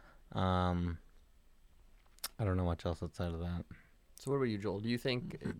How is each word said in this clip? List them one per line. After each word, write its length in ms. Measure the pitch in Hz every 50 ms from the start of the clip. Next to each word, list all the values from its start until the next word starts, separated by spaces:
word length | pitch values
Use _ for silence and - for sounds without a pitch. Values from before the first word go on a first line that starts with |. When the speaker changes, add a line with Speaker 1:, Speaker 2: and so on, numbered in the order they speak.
| - - - - - - -
Speaker 1:
Um, 640 | - 95 92 92 90 90 90 90 87 87 87 82 - - - - - - - - - - - - - - - - - - - - - - - - - - - - -
I 40 | 113
don't 120 | 98 92 92
know 80 | 90
much 200 | 87 85 - -
else 160 | 87 85 - -
outside 300 | 82 - - 92 87 85
of 60 | 82
that. 240 | 85 85 87 87 - - - - - - - - - - - -
Speaker 2:
So 120 | - 135
what 60 | 135 139
about 120 | 131 120
you, 80 | 110 101
Joel? 220 | 98 104 92 101
Do 100 | 104 113
you 80 | 120 120
think, 440 | - 135 123 123 123 - - - - - - -